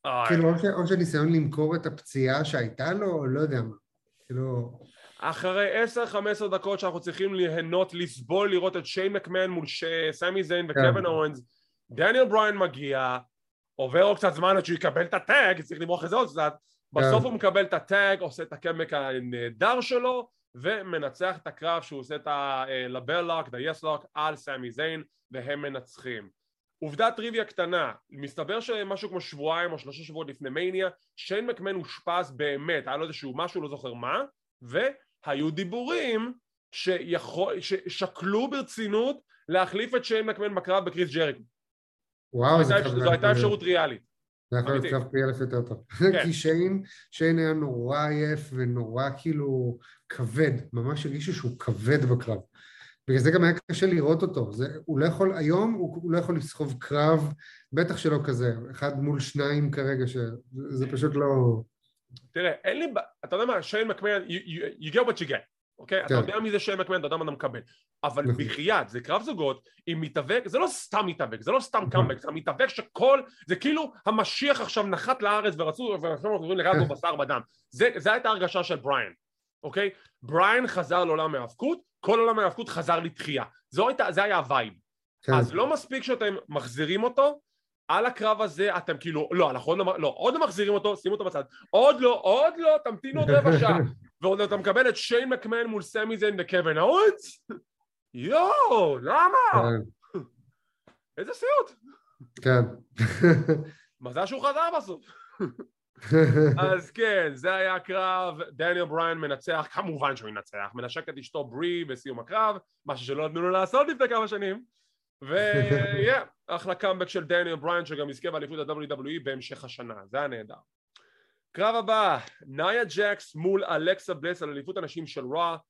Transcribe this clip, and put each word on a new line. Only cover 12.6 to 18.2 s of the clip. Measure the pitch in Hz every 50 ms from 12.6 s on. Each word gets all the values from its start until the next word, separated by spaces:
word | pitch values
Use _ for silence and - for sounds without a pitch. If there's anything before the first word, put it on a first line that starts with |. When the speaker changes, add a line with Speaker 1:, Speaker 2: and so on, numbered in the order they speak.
| 190 170 127 131 143 139 135 131 131 127 127 123 120 _ _ _ _ _ _ _ _ _ _
Speaker 1:
עובר | - 135 127 127 170
עוד | 190 208 202
קצת | - 208 185 151
זמן | 151 175 185 190
עד | 190 -
שהוא | 160 170
יקבל | 156 - 160 131 160
את | 175 170 202
הטאג, | 185 - - 233 285 247 190 185 165
צריך | 151 - 175 151
למרוח | 170 170 180 170 156
את | -
זה | -
עוד | - 240 -
קצת, | 139 160 151 151 147 - _ _ _ _ _ _ -
Speaker 2:
כן. | 151
Speaker 1:
בסוף | 135 131 131 - 123
הוא | -
מקבל | 233 208 - 190 175 196
את | 196 196 185
הטאג, | 156 - - 196 202 196 196 196 190